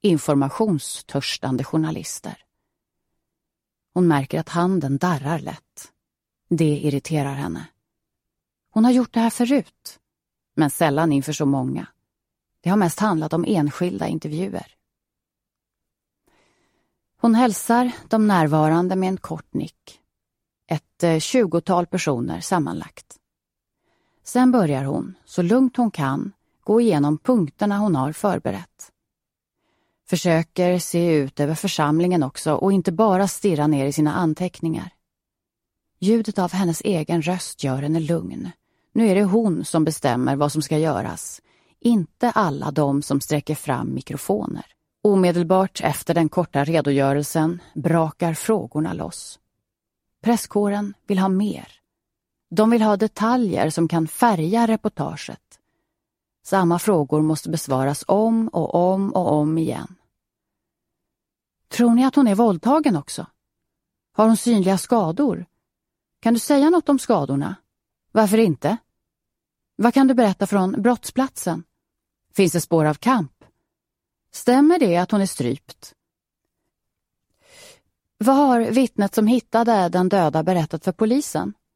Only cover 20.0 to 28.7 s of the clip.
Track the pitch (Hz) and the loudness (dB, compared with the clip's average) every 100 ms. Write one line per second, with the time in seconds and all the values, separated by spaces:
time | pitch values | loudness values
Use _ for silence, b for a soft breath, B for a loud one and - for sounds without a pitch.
20 | _ _ _ _ _ _ - 151 _ - | _ _ _ _ _ _ -8 -8 _ -4
21 | 170 160 - 254 196 170 - 175 175 180 | 0 0 0 0 2 0 0 0 0 -4
22 | 160 123 123 170 - 180 143 - - - | -2 -4 -4 -8 -4 -2 -2 -6 -12 -20
23 | - - _ _ _ _ _ _ _ _ | -20 -20 _ _ _ _ _ _ _ _
24 | _ _ - 247 254 247 165 135 135 - | _ _ -6 2 4 4 2 0 -4 -6
25 | - - _ - 175 247 262 - 233 - | -8 -14 _ -2 2 2 2 0 -2 -2
26 | 135 143 202 - _ _ - 220 233 151 | -2 -2 -6 -12 _ _ 0 2 4 2
27 | 147 156 - 240 156 - 208 202 208 147 | 2 0 0 0 0 -2 -4 -2 0 0
28 | 135 156 202 175 - - 175 | -2 -2 -2 -2 -4 -8 -12